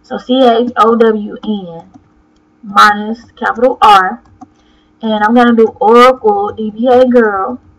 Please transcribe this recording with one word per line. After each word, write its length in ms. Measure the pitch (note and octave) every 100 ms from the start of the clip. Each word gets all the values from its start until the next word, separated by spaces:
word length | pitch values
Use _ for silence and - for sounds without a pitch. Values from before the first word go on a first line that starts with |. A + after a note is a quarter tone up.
So 160 | _ B3+
C 240 | - B3+
H 300 | B3 A3+ B3 -
O 180 | A3 A#3
W 400 | A3+ G#3+ G#3 -
N 480 | G#3+ G#3 F3 E3 F3+ _ _ _ _ _ _ _
minus 640 | G#3 G3+ G#3 G#3 G#3 A3+ _
capital 460 | _ G#3 G3+ B3+ -
R, 420 | A4 C#4 F#3 A#3 _ _ - _ _ _ _ _
and 220 | A3 G#3+ G#3+
I'm 100 | A#3+
gonna 220 | A#3+ A3+
do 100 | A3 -
Oracle 720 | G3+ A#3+ B3+ C4 A3 G3+ G#3
D 180 | - G#3+
B 160 | G#3+ B3
A 180 | B3 B3+
girl 540 | A#3+ A3 G3 G3 B3 _